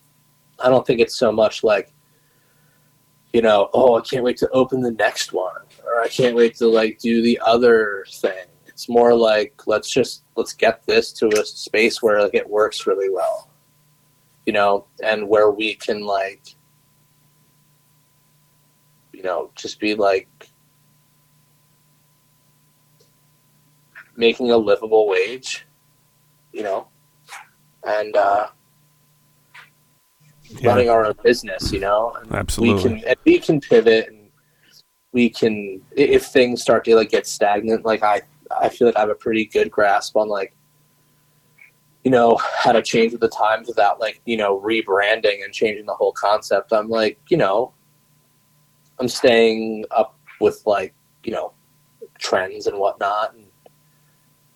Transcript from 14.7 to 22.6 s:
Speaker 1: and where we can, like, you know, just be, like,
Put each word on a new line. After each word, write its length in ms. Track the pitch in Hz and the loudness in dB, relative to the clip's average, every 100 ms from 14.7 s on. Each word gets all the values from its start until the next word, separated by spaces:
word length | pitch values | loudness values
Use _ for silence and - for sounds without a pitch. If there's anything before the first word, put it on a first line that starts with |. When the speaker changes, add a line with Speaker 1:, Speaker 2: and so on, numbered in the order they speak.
| 98 - - | 0 -6 -6
Speaker 1:
and 260 | 110 107 101 | -4 -2 2
where 220 | 107 107 | 4 4
we 240 | 101 107 101 | 2 -6 -6
can, 260 | - 107 | -6 -6
like, 540 | 104 98 95 98 - _ _ _ _ _ _ _ _ _ _ _ _ _ _ _ _ _ _ _ _ _ _ _ _ _ _ | -4 -4 -4 -10 -20 _ _ _ _ _ _ _ _ _ _ _ _ _ _ _ _ _ _ _ _ _ _ _ _ _ _
you 80 | - | -12
know, 300 | 92 85 - | -6 -6 -8
just 260 | - 107 - | -14 -16 -6
be, 140 | 107 | -4
like, 340 | 107 101 95 - _ - _ _ _ _ _ _ _ _ _ _ _ _ _ _ _ _ _ _ _ _ _ | 0 0 0 -4 _ -20 _ _ _ _ _ _ _ _ _ _ _ _ _ _ _ _ _ _ _ _ _